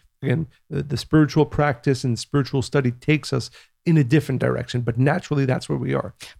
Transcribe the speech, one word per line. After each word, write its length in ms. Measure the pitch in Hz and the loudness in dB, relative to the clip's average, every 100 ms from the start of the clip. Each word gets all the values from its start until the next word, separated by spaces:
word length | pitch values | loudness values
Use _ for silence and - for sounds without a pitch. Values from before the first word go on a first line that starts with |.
| _ _ | _ _
again, 240 | 135 127 156 _ _ | -2 -2 -4 _ _
the, 140 | 143 | -8
the 160 | 143 135 | -4 -6
spiritual 480 | - 156 147 160 147 | 2 4 4 2 0
practice 580 | - 147 131 143 127 | 2 0 0 -2 0
and 140 | 131 113 | -2 -4
spiritual 460 | - 143 127 139 | -2 -2 0 -2
study 260 | - 143 127 | -2 0 -2
takes 420 | 120 - 151 - | -2 -2 -2 0
us 200 | 131 - - _ _ - | -6 -6 -14 _ _ 2
in 120 | 160 | 4
a 60 | |
different 380 | 120 151 143 123 | 6 2 2 0
direction, 400 | 127 123 123 123 | 0 -2 -4 -4
but 160 | 120 117 | -2 2
naturally 480 | 139 160 - 147 131 | 2 2 -2 0 0
that's 240 | 127 - | -2 -4
where 80 | 139 | -4
we 160 | 135 | -2
are. 220 | 135 - - - - | -4 -6 -14 -20 0